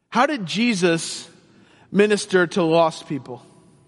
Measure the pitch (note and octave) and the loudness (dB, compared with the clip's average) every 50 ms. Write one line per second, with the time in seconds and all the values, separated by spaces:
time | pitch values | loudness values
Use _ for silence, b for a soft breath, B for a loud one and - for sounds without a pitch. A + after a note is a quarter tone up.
0 | _ _ - A3 C4 D4 D4+ B3 F#3+ D3+ C#3+ G3 A#3+ B3 A3 F3 F3+ F3 E3 E3 | _ _ 0 0 0 0 0 -4 -6 -6 -4 -2 0 0 0 0 0 0 0 0
1 | - - - - - - - _ _ b b b b b b b b b - F#3+ | -4 -8 -10 -12 -14 -18 -20 _ _ b b b b b b b b b 2 2
2 | G#3 G#3+ G#3 G3 - - F#3 F#3 F3 D#3 - G3 E3+ D#3+ D#3+ E3+ E3 D#3+ D#3+ - | 4 4 2 0 -2 0 2 2 2 2 0 0 0 2 4 4 2 2 0 -6
3 | - - D#3+ C3 - - B2 A#2 - - _ - _ _ _ _ _ | -12 -10 -10 -10 -10 -12 -18 -18 -18 -20 _ -20 _ _ _ _ _